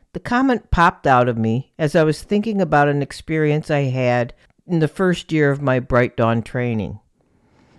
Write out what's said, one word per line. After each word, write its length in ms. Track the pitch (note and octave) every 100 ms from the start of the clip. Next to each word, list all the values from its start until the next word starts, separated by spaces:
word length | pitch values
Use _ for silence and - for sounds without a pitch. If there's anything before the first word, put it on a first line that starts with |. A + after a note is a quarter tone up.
| _
The 80 | F#3
comment 500 | - A#3+ C4+ A#3 -
popped 360 | - E3+ F3+ D3
out 240 | B2 B2
of 80 | A2+
me 340 | A2+ A#2 - -
as 180 | D3+ E3+
I 80 |
was 180 | D#3 D3+
thinking 380 | - G#3 A3 G3+
about 280 | E3+ D3+ D3
an 120 | C#3+
experience 680 | C#3 - - D#3+ D3+ D3 D#3
I 140 | D3
had 500 | C3+ C3 B2 B2 A#2+ - _ _ -
in 140 | E3+
the 60 | D#3
first 460 | - F#3 E3+ -
year 180 | D#3 D3
of 120 | C#3
my 180 | C#3 C3
Bright 340 | B2+ B2 B2
Dawn 280 | - A2+ A2+
training. 580 | A2 C3 B2 A2 F#2+ G#2 _ _ _ _ _ _ _